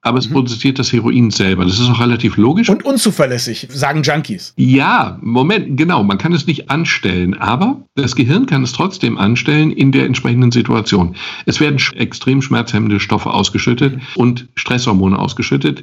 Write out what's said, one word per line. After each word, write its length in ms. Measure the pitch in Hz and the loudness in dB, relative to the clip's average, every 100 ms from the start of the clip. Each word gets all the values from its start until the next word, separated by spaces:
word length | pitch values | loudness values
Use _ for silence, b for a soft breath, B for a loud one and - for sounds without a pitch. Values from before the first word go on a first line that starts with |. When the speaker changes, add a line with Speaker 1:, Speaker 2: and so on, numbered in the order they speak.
Speaker 1:
aber 160 | 117 123 | -2 -2
es 120 | 120 | 0
Speaker 2:
Mhm. 20 | |
Speaker 1:
produziert 460 | 135 127 113 135 131 | 0 -2 -2 -2 0
das 120 | 117 | -2
Heroin 360 | 117 117 123 113 | 0 2 2 2
selber. 360 | - 95 92 90 | 2 0 2 0
Das 120 | 101 | 2
ist 120 | 123 | 2
auch 100 | 120 | 2
relativ 380 | 120 117 117 - | 2 0 0 2
logisch. 320 | 117 180 233 | 2 2 2
Speaker 2:
Und 160 | 202 277 | 0 0
unzuverlässig, 840 | 269 220 - 135 120 - 110 - | 0 0 0 -2 -2 -6 -8 -10
sagen 320 | 135 139 156 | -4 -2 0
Junkies. 520 | 143 151 135 95 - - | 0 -2 -4 -10 -8 0
Speaker 1:
Ja, 640 | 127 135 165 - 113 - | 4 4 4 2 0 -6
Moment, 560 | 113 120 151 214 - 135 | -2 2 2 0 -2 0
genau. 260 | 165 156 | 2 2
Man 120 | 101 98 | 0 0
kann 160 | 165 | 0
es 140 | 170 - | 0 0
nicht 240 | 147 - | -4 -2
anstellen, 640 | 143 170 - 101 87 90 - | -2 0 -2 -2 0 -2 -2
aber 440 | 104 127 214 285 - - | -2 0 0 -2 -6 -4
das 200 | 131 - | -2 0
Gehirn 300 | 117 185 262 | 2 2 2
kann 160 | 135 | 0
es 100 | 123 | -2
trotzdem 460 | - 180 - 123 - | -2 -4 -2 -4 0
anstellen 520 | 101 120 - 151 156 | 0 0 0 2 2
in 220 | - 135 | 2 2
der 140 | 135 131 | 4 0
entsprechenden 460 | 131 127 120 123 | -2 0 2 4
Situation. 640 | 120 120 117 104 98 85 B B B | 2 2 0 2 0 0 B B B
Es 160 | - - | -4 0
werden 180 | 151 139 | 0 0
sch-, 160 | - - | -2 -4
extrem 440 | 117 - - 135 | -6 -4 0 0
schmerzhemmende 580 | 135 117 113 107 110 101 | 2 -2 0 -2 0 0
Stoffe 300 | - 104 - | 0 -2 -2
ausgeschüttet 680 | 104 - - - 120 143 131 | -2 0 0 0 2 0 -2
Speaker 2:
Mhm. 40 | B - | B 0
Speaker 1:
und 320 | 123 123 - | 0 0 -8
Stresshormone 640 | - - 123 120 95 95 98 | -10 -4 -2 0 2 2 2
ausgeschüttet. 640 | - - - 139 147 143 | -2 -4 -2 0 0 -4